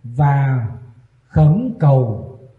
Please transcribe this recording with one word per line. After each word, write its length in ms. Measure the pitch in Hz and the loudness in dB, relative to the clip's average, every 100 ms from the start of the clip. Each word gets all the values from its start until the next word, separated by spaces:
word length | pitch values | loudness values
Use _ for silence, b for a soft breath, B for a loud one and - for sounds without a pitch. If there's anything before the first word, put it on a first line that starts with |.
và 640 | 120 120 143 139 135 127 113 - - - _ _ | -10 -2 0 2 0 -2 -4 -12 -20 -20 _ _
khẩn 500 | _ 156 151 185 254 - | _ 2 4 2 -2 0
cầu 440 | 147 131 117 98 - - - | 2 2 0 -6 -12 -18 -20